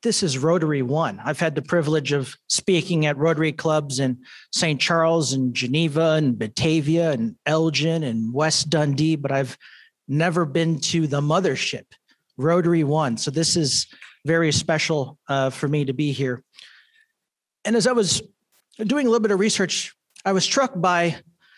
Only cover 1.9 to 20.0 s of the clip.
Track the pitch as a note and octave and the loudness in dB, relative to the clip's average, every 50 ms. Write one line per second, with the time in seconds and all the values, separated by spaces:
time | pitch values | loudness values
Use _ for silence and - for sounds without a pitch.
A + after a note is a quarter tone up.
1.9 | D#3 D#3 C#3 B2+ C#3+ C#3+ C3+ - - - _ - - - - - F#3 E3+ E3 - | 0 0 0 0 -2 -2 -2 -6 -10 -14 _ -6 -4 -2 0 2 0 0 0 0
2.9 | F3 D#3 D#3 D3 C#3+ C3 D3+ E3 D#3+ D3+ D#3+ D#3 D#3 D#3 - D#3+ D#3 D3+ D3 C#3 | 0 0 2 0 0 0 0 0 2 2 0 -2 -2 -2 0 0 0 0 0 -2
3.9 | C3 C3 C#3 B2+ B2 B2+ - - - - - _ - - F3+ E3 D3 B2+ - - | -2 -2 -2 -2 -2 -4 -8 -16 -20 -20 -14 _ -4 -2 0 0 0 0 0 0
4.9 | E3+ E3 D#3+ E3 E3 E3 D3+ B2 C3+ C3+ C3 B2+ A#2 - B2 A#2+ C3+ D#3+ E3 D#3 | 2 2 2 4 2 2 0 0 0 0 0 0 -2 -2 -2 0 0 0 0 2
5.9 | C#3 D#3+ E3 D#3+ D#3 D#3 D3+ C3 A#2+ G#2 A2 G#2+ - - - D#3+ D#3 D#3+ C#3 D3 | 2 2 2 2 2 2 2 2 0 0 -4 -6 -4 -2 0 2 2 2 2 2
6.9 | D#3+ E3+ E3+ D#3+ C#3+ A#2 A2+ A2+ - - _ D3 D#3 D#3+ D#3+ D#3+ D3 B2 D3 E3 | 2 2 2 2 0 0 -2 -4 -6 -6 _ -2 0 2 2 0 0 0 0 0
7.9 | D#3+ E3 D#3 B2+ A2+ A2+ A2+ A2+ B2 C3+ D3+ D#3 C#3 - - D3+ E3+ D#3 D3+ C#3+ | 0 0 -2 -2 -2 -2 -4 -2 -2 0 0 0 0 -2 -2 0 0 2 2 2
8.9 | C#3 C3 D#3 D#3+ D#3+ D3 C#3+ - C#3 C3+ C#3 A#2+ - - - - - - - _ | 0 2 2 0 0 0 -2 -2 -2 -2 -2 -4 -6 -14 -20 -20 -20 -20 -20 _
9.9 | _ _ _ - C3+ D3+ E3 F3+ D#3 E3+ E3+ D3 C3 E3+ E3 E3 E3 C#3+ - - | _ _ _ -4 -2 0 0 2 2 0 0 0 0 0 0 0 0 -2 -2 -2
10.9 | - E3 D#3+ C#3+ C#3+ C#3+ D3 D3 D#3+ F#3+ F#3 E3+ C3 - - - - - - _ | 0 0 0 0 0 0 0 2 2 2 2 0 0 -2 -4 -4 -6 -8 -12 _
11.9 | - _ _ _ _ _ _ _ _ - C3 D#3+ E3+ F3+ E3 F3 E3+ E3 D3+ C3+ | -20 _ _ _ _ _ _ _ _ -2 0 2 2 2 2 2 2 2 2 2
12.9 | D3 D#3 D#3 B2+ A#2 A2 - D#3 C3+ D#3+ E3 D#3 - F3 D3+ B2+ A2+ - - - | 0 0 0 -2 -2 -4 -4 -4 -2 -2 -2 0 0 0 0 0 0 -2 -4 -6
13.9 | - - - - - _ - C#3+ E3 E3 E3+ D#3 C3 A#2 - - D#3+ D3+ - - | -10 -20 -20 -20 -20 _ -2 0 2 2 2 2 0 0 0 0 0 0 0 -2
14.9 | D#3+ D3 C3 C3 C#3+ - _ - C#3 C3+ C3+ C3+ B2+ - - C#3 D3 D3+ C#3+ C3 | -2 -2 -2 -4 -8 -14 _ -4 -2 0 0 -2 -2 -4 -4 -2 -2 -2 -2 -2
15.9 | B2+ B2+ D3+ D3 C3+ A2 C#3 B2+ B2 B2 - _ _ - - - - - _ _ | -2 -2 -2 -2 -2 -2 -4 -4 -4 -8 -10 _ _ -20 -20 -20 -20 -20 _ _
16.9 | _ _ _ _ _ _ _ _ _ _ _ _ _ _ - G#3 A3+ A#3 F3 B3+ | _ _ _ _ _ _ _ _ _ _ _ _ _ _ -4 0 0 2 2 2
17.9 | B3 A#3 G3+ E3+ - - - - _ _ _ _ _ _ _ _ _ - A3 G3+ | 2 2 2 0 -2 -4 -6 -10 _ _ _ _ _ _ _ _ _ -6 -4 -2
18.9 | C4 D4 C#4 A#3+ A3+ A#3 G#3+ G#3+ G3+ F#3 G#3 A3 - - F#3+ E3+ - - - - | 0 0 2 2 2 2 2 2 2 2 2 2 2 0 0 -2 -2 -4 -6 -8
19.9 | - _ | -12 _